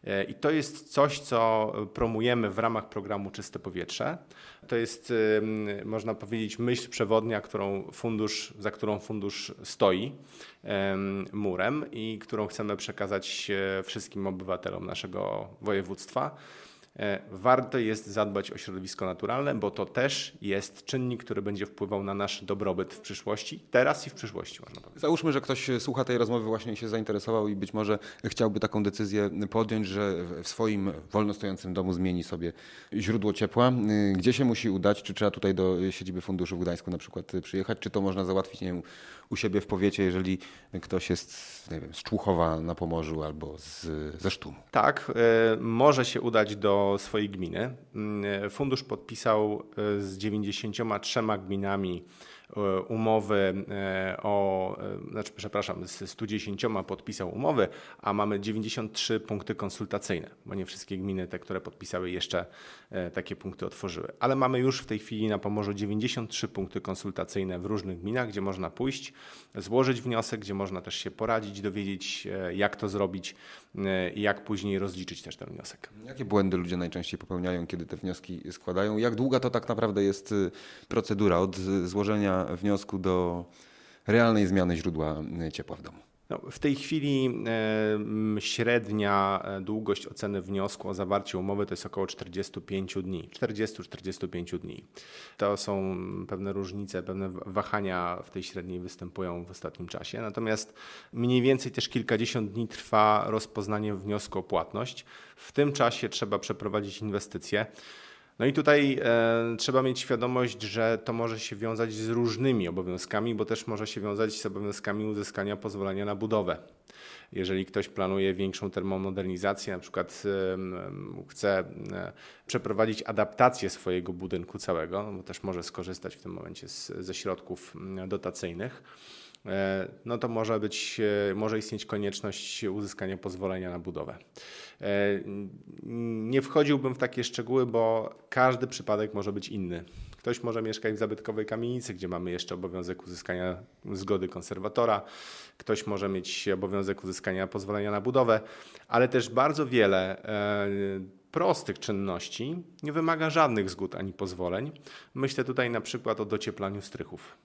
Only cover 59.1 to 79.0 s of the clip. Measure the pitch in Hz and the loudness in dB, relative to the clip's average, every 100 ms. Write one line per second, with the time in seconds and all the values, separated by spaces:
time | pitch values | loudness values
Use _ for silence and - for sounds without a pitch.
59.1 | 110 - 104 - 104 101 - 104 101 - | 0 0 -6 -4 -4 -4 -4 -4 -4 -2
60.1 | 90 82 - - 98 90 - - 95 98 | -4 -4 -16 -8 -6 -6 -10 -8 -4 -2
61.1 | 95 90 90 - 95 90 - - 92 90 | -2 -4 -8 -6 -6 -6 -14 -6 -4 -2
62.1 | 90 - 90 85 - - - _ 95 87 | -4 0 -2 -2 -14 -20 -20 _ -6 -4
63.1 | 92 92 95 95 87 90 - 98 82 - | -6 -6 -8 -8 -6 -8 -6 -8 -6 -10
64.1 | - 123 135 127 127 131 131 - 107 - | 0 2 4 4 4 2 0 -4 -6 -4
65.1 | 110 110 101 104 104 101 101 104 107 120 | -2 0 0 0 0 0 0 0 0 0
66.1 | 127 110 - 110 - 92 98 - 92 101 | -2 -4 -4 -4 -4 -4 -4 -4 -4 -4
67.1 | 90 90 101 95 87 95 107 95 87 95 | -4 -4 -2 -2 -2 -2 -2 -2 -6 -2
68.1 | 123 117 101 98 92 85 - 131 135 - | -2 -2 -2 -2 -2 -4 -2 -2 -2 -10
69.1 | - - - - 107 92 120 131 123 127 | -16 -20 -20 -12 -10 2 4 6 2 0
70.1 | 113 110 110 101 98 98 92 90 - 95 | 0 0 -6 -4 -4 -2 -6 -6 -8 -8
71.1 | - 110 113 104 98 101 98 98 95 - | -4 0 0 0 -4 -4 -2 -4 -4 -6
72.1 | - 101 95 90 92 101 - 104 98 95 | -6 -6 -4 -4 2 2 2 -2 0 0
73.1 | 92 - - - - - - 98 95 90 | 0 -8 -14 -20 -20 -14 -4 0 2 0
74.1 | 104 104 98 - 101 101 98 98 90 90 | 2 2 2 -2 -4 0 0 -2 -4 -8
75.1 | 87 - - - 85 - - - 104 117 | -10 -12 -14 -12 -12 -14 -14 -18 -18 -16
76.1 | - 101 101 95 92 87 90 87 90 85 | -8 4 6 6 2 0 -2 -2 -4 -6
77.1 | 92 - 90 90 90 85 87 80 76 92 | -8 -4 -2 0 0 -2 -6 -6 -6 -6
78.1 | 87 - 87 80 - - 90 104 107 | -6 -8 -10 -10 -10 -2 2 2 4